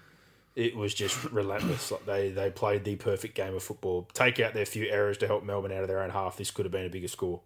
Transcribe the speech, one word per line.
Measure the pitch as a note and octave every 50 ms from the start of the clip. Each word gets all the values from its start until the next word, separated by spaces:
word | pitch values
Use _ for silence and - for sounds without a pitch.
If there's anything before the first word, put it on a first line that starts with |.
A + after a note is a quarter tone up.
| - - - - - - - _ _ _ -
it | B2+ A#2 A#2+ -
was | A2+ G#2 G2+ -
just | - G#2 F#2+ F#2+ B2 -
<coughs> | -
relentless. | A#2+ G#2+ G2+ G2 G2 G#2 - - C#3+ B2 - -
Like, | - - -
they, | G2+ G2 G2 G2 G2
they | F#2+ G2 G2 G2
played | F#2 - - G#2+ G#2 G2+ G2
the | G#2 G2+
perfect | G2 - A2+ G2 F#2+ - A2 -
game | - F#2+ F#2+ F#2+
of | G2+ -
football. | - G#2+ - - F#2+ F2+ F2+ F2+ - -
Take | - C3 B2 A#2+ -
out | A2+ A2 -
their | A2 G2+
few | - - A2 G#2+
errors | G2+ G#2 G#2 G#2 G#2 G2+
to | - G#2+
help | G2 G#2 G#2 F#2+
Melbourne | G2+ G2+ G2+ G2 G2 F#2+
out | F#2+
of | F#2+ F#2
their | F#2+ F#2+
own | F#2+ F2+
half, | F2+ G2+ F#2+ F2+ -
this | - G2+ -
could | - - G2
have | F#2
been | F2+ F#2+ F#2
a | F2+
bigger | E2+ F#2+ F2 F2+
score. | - - G2 F2+ F2 E2+ -